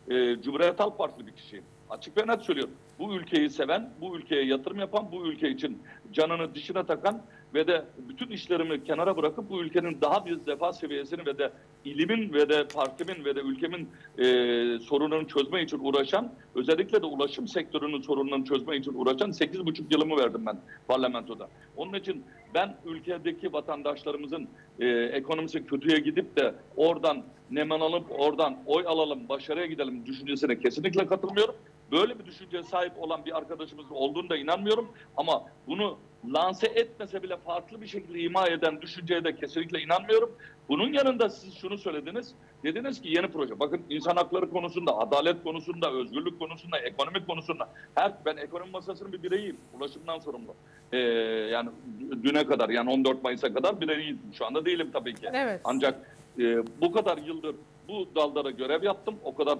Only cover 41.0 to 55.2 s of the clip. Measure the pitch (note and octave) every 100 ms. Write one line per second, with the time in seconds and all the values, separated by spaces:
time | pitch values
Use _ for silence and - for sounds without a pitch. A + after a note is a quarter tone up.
41 | C4 A#3+ G#3 - F#3+ - F#3 G3+ F#3+ D3+
42 | D3 A3+ - - - - D3+ G3+ C4+ C4
43 | D#3+ E3 F3+ D#3 B2+ G#2 D3 F3 - D3+
44 | D#3+ F3 E3+ F3+ F#3 F3+ E3+ F3 D#3 G#2+
45 | A2+ C#3+ D#3+ E3+ E3 E3 E3 E3+ D#3+ C3
46 | A2+ C3 F3 E3+ D#3+ E3 E3+ D3+ A#2+ G2+
47 | D3 F#3 F3 D#3+ D#3+ D#3+ A2+ - - D3+
48 | G3+ G3 D3+ D3 D3 F3 F#3 F#3 F#3 F3
49 | G3 F3+ F3+ G3 G3 B2 - A#2+ C#3 D3+
50 | E3 D#3+ D3+ B2 A2 - - - - B2+
51 | A#2+ A#2 A2+ A2+ A2 A#2 A#2+ - B2+ G#2+
52 | C#3 B2 B2+ D3 C#3+ B2+ A2 A#2 B2 C3+
53 | C3 B2+ B2+ B2 C3 A2 F3+ G3+ D#3 D3+
54 | D3+ A#2+ G#2+ - A#2 D3+ E3+ F3 C#3+ C3
55 | A#2+ A2